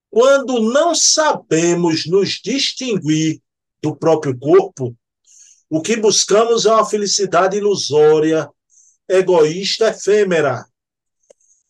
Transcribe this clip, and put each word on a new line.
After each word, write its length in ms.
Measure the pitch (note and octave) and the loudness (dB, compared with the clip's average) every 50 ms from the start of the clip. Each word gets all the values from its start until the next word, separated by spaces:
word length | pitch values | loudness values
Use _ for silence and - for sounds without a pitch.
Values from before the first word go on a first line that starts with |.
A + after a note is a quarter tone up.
| _ _ | _ _
Quando 500 | - A3 B3 C#4 C#4 C4+ B3+ - B3+ A3+ | 0 2 4 4 4 2 0 -2 -2 -2
não 340 | A3 A3+ B3 D4 E4 F4 D#4+ | 0 0 0 0 0 0 0
sabemos 1120 | D#4 - - - D#4 D#4 D4 - - - - D#3 D#3+ E3+ F3 E3+ E3+ F3 E3 D#3 - - | 0 0 0 0 0 0 0 -2 -4 -4 -2 -2 0 0 0 0 0 0 -2 -2 -4 -4
nos 340 | D3+ F3+ G3+ F#3+ - - - | -2 -2 0 0 -2 -4 -8
distinguir 960 | - F#3 C4 C4+ - - - - C4 B3 G#3 - C3+ D3+ D#3 D#3 D#3+ D#3 D3 - _ _ _ _ _ _ _ _ | -6 -6 -4 -4 -4 -6 -6 -8 -6 -6 -6 -4 -2 -2 -2 0 -2 -2 -4 -6 _ _ _ _ _ _ _ _
do 120 | - D3+ D3+ | -8 -8 -6
próprio 420 | - - E3 D#3+ D3+ D3+ C#3 B2 | -2 0 0 0 0 0 -4 -6
corpo, 600 | A#2+ C3+ D3 F3 G3 - - - - B2+ A#2+ A#2 - _ _ _ _ _ _ _ _ _ _ _ _ _ _ | -4 0 4 4 4 4 2 -4 -10 -10 -10 -10 -14 _ _ _ _ _ _ _ _ _ _ _ _ _ _
o 120 | D#3 D#3+ | -6 -4
que 160 | D#3+ G3 A#3 | -4 -4 -2
buscamos 680 | A3 G#3+ G#3 - - - - F#3+ G#3+ A#3 A#3 A#3 G#3+ F3 | 0 0 2 2 0 0 2 2 2 2 2 0 0 2
é 80 | G#3+ | 2
uma 160 | A3+ A3 A3+ - | 2 2 0 0
felicidade 680 | G#3+ G#3+ G3+ F#3+ - - G3 F#3 E3 E3+ F#3+ F#3+ G3 | -2 -4 -4 -4 -4 -4 -4 -2 0 0 0 0 -2
ilusória, 920 | G#3 G3+ G#3 F#3+ C#3+ - - C#3+ D3+ D3+ D3+ D#3 D#3 D#3 D#3+ D#3+ D#3 C#3 - _ _ _ _ _ _ _ _ _ _ _ - | -2 -2 -2 -2 -4 -4 -2 2 4 4 4 4 4 2 0 0 -2 -4 -6 _ _ _ _ _ _ _ _ _ _ _ -2
egoísta, 800 | F#3 F#3+ F#3 F#3 F3+ E3 D3+ D#3 E3 F#3+ G3+ F#3+ - - A3+ A3 | 0 0 2 2 4 4 2 2 0 -4 -6 -6 -2 -2 -2 -2
efêmera. 760 | A3 - - G3 G#3 G#3+ G3+ F#3+ E3+ D#3 C#3+ C3 B2 A2+ - _ _ _ _ _ _ _ _ _ _ _ _ _ _ _ _ _ _ _ _ | -2 -2 -2 0 2 2 2 2 0 0 0 -2 -4 -6 -10 _ _ _ _ _ _ _ _ _ _ _ _ _ _ _ _ _ _ _ _